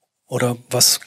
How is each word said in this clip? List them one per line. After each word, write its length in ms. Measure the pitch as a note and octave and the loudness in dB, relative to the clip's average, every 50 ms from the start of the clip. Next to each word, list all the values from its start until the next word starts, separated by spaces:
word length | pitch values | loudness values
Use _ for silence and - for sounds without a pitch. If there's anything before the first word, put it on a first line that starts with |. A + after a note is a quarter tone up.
| _ _ _ _ _ | _ _ _ _ _
Oder 300 | _ C3 A#2+ B2 B2 A#2+ A#2 - - | _ -4 -2 -2 -2 -2 -4 -8 -6
was 300 | - B2 - - - - - | -2 2 2 2 2 0 -4